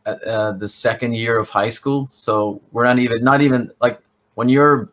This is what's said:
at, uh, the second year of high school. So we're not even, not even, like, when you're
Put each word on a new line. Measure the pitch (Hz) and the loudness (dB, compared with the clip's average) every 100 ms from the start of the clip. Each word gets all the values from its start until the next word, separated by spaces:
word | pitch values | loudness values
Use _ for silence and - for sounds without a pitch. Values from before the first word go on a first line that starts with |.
| - | -10
at, | 104 | -8
uh, | - 110 107 | -4 -2 -2
the | 98 104 | -4 -8
second | - 117 113 120 | -4 -2 -2 -4
year | 113 113 113 | -4 -2 -2
of | 107 | -2
high | 101 107 | -2 -2
school. | 113 - 139 135 | -4 -4 -4 -4
So | - - 107 104 104 - | -8 -2 -2 -2 -6 -8
we're | 117 120 | -2 2
not | 123 | 2
even, | 123 117 | 2 0
not | 123 139 | 2 4
even, | 143 127 120 - | 4 2 -2 -2
like, | 123 - _ _ _ - | -2 -2 _ _ _ -4
when | 120 | 2
you're | 135 147 139 101 | 4 4 4 -2